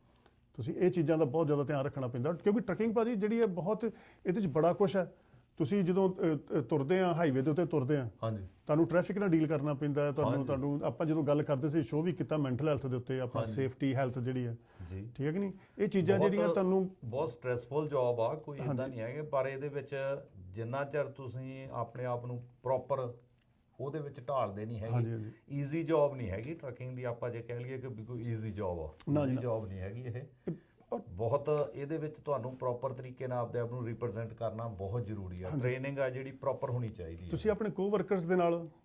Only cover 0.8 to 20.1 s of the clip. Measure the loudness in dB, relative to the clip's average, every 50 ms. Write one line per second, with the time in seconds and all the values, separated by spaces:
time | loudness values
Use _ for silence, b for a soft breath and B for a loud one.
0.8 | 4 4 4 4 2 4 4 4 4 2 4 2 2 4 2 2 2 0 0 0
1.8 | 0 -2 -2 -4 -4 -4 -2 -2 -2 -2 -2 0 2 2 2 2 2 0 0 0
2.8 | 0 2 2 2 2 2 2 0 0 2 2 2 2 2 0 -2 -2 -2 -2 0
3.8 | -2 -4 B B B B B B B -2 0 2 0 2 4 4 4 4 6 6
4.8 | 4 4 4 2 0 0 -4 b b b b b b b _ -2 0 2 4 4
5.8 | 4 4 4 6 4 4 4 4 2 2 2 2 0 0 0 0 2 2 2 2
6.8 | 4 4 4 4 4 4 4 4 4 4 4 4 4 4 4 2 2 2 2 0
7.8 | 2 4 2 2 2 -2 -6 -4 -4 -4 -2 -4 -6 -10 -14 -14 _ 2 4 4
8.8 | 6 6 6 4 4 2 0 0 2 4 6 4 4 4 2 2 2 0 0 0
9.8 | 0 2 2 4 2 2 2 2 2 2 2 2 2 0 0 0 0 0 0 0
10.8 | 0 -2 0 0 0 2 2 2 4 4 4 2 4 2 0 0 2 2 2 2
11.8 | 0 2 0 0 2 0 0 0 -2 0 0 2 2 2 2 2 2 2 2 2
12.8 | 0 -2 -2 -4 -2 -2 -2 -2 -2 -2 -2 -2 -2 -2 -2 0 -2 -2 -2 0
13.8 | 0 0 2 2 0 0 0 -2 -2 -2 -2 -2 -2 -4 -6 -8 B B B B
14.8 | -14 -10 -10 -10 -10 -10 -8 -4 -2 -2 0 0 -2 -4 -6 B B B B -2
15.8 | -2 2 4 2 4 6 6 6 6 4 4 4 4 4 4 4 4 4 4 4
16.8 | 2 2 -2 -8 -10 -6 -2 -2 -2 -2 -4 -6 -2 -2 -2 -2 -2 -2 -2 -2
17.8 | 0 0 2 2 2 2 2 2 2 0 0 -2 -6 -10 -8 -6 -2 -2 -2 -2
18.8 | -2 -4 -4 -6 -6 -4 -4 -6 -6 -2 0 0 2 0 -2 -4 -6 -4 -4 -6
19.8 | -6 -4 -4 -4 -2 -2